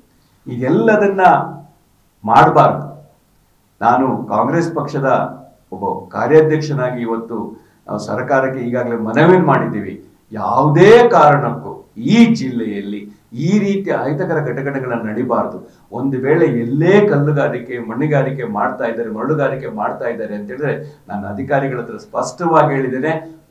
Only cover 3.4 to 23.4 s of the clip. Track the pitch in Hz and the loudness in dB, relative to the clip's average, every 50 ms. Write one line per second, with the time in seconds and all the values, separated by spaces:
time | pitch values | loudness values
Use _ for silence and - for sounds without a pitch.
3.4 | _ _ _ _ _ _ _ - 104 117 127 131 135 123 110 - - 101 104 110 | _ _ _ _ _ _ _ -2 2 2 2 2 2 0 -2 -4 -6 -4 -2 -2
4.4 | 120 135 160 170 - - - 147 143 - 156 139 139 131 120 101 - - - - | 0 0 0 -2 -2 -2 -4 -6 -6 -6 -4 -2 0 0 0 0 -2 -4 -8 -14
5.4 | - - _ _ _ _ 98 98 98 95 - - - - - 104 113 131 151 156 | -20 -20 _ _ _ _ -12 -8 -6 -6 -6 -6 -10 -10 -8 -6 0 4 4 6
6.4 | 151 156 156 147 - 147 143 131 127 123 123 120 117 113 113 113 113 - 117 104 | 6 4 2 -2 -2 -4 -4 -4 -4 -4 -4 -4 -6 -6 -6 -6 -6 -8 -8 -10
7.4 | - - - - _ _ _ _ _ - 104 104 - - - 127 127 147 139 131 | -10 -10 -14 -18 _ _ _ _ _ -10 -8 -8 -6 -6 -6 -6 -2 0 0 0
8.4 | 135 131 131 131 120 120 120 123 120 117 117 110 107 110 113 147 170 180 185 180 | 0 0 -2 -6 -6 -4 -4 -4 -4 -4 -4 -4 -4 -2 0 4 6 6 6 6
9.4 | 165 143 131 117 113 113 110 104 95 92 90 - - - _ _ _ _ 110 107 | 6 4 2 2 0 -2 -4 -6 -8 -8 -10 -14 -16 -20 _ _ _ _ -10 -6
10.4 | 98 92 110 131 143 151 143 175 185 208 233 233 233 233 185 165 151 147 143 139 | -4 -2 2 2 2 4 6 8 8 10 10 8 8 6 6 6 6 6 6 4
11.4 | 123 117 - - - 98 - - - _ _ 110 120 156 208 233 233 175 - 139 | 2 -2 -6 -8 -10 -14 -14 -16 -20 _ _ -6 0 4 6 6 6 6 6 2
12.4 | 135 127 120 117 110 104 101 98 98 101 104 104 104 - - _ _ _ 117 123 | -2 -4 -4 -4 -4 -4 -6 -6 -8 -8 -10 -10 -12 -14 -20 _ _ _ -8 -4
13.4 | 156 180 202 214 196 202 202 196 196 170 135 110 123 139 151 - 185 170 160 151 | 0 2 2 2 2 2 0 -2 -2 -2 -4 -2 -2 -4 -4 -4 -4 -2 -2 -4
14.4 | - 127 117 135 131 139 139 131 127 123 117 113 107 107 107 120 113 120 117 104 | -4 -4 -6 -6 -6 -6 -6 -6 -6 -6 -6 -6 -6 -6 -6 -4 -4 -2 -2 -2
15.4 | - - 185 185 - - _ _ _ _ - 117 135 139 131 123 127 139 160 170 | -2 -4 -6 -12 -16 -18 _ _ _ _ -10 -6 -4 -4 -4 -2 0 0 2 2
16.4 | 165 - 117 117 117 120 135 151 165 180 202 208 202 - 147 143 143 151 143 143 | 2 2 0 0 -2 -2 -2 0 2 4 4 4 4 4 2 2 0 0 0 0
17.4 | 131 120 120 120 - - 123 117 113 107 113 127 156 151 147 135 123 - - - | 0 -2 -4 -6 -8 -8 -10 -8 -8 -8 -6 -4 -2 0 0 0 0 0 -4 -6
18.4 | 117 107 104 101 120 131 - - 123 117 113 117 117 110 107 107 120 139 156 143 | -6 -6 -4 -4 -4 -4 -4 -4 -6 -4 -4 -6 -6 -6 -6 -6 -4 -2 -2 0
19.4 | 139 131 135 - - 110 107 107 107 120 - - 131 117 113 104 107 104 104 104 | -2 -2 -4 -6 -8 -8 -6 -6 -6 -6 -6 -6 -6 -6 -6 -6 -8 -8 -8 -10
20.4 | 104 104 127 135 147 135 - - - - - - _ - 101 101 95 101 104 127 | -10 -10 -10 -8 -6 -6 -6 -6 -10 -14 -18 -20 _ -12 -10 -10 -10 -8 -8 -8
21.4 | 135 - 143 135 139 139 123 120 110 110 107 107 - - - 117 127 - - - | -6 -2 -2 -2 -2 -2 -4 -6 -8 -10 -12 -16 -14 -10 -6 -6 -6 -6 -6 -6
22.4 | 175 170 165 - - 151 139 135 131 123 127 131 143 156 156 156 - - - - | -2 0 2 2 2 2 0 -2 -2 -2 -2 -2 -2 -2 -4 -4 -8 -12 -18 -20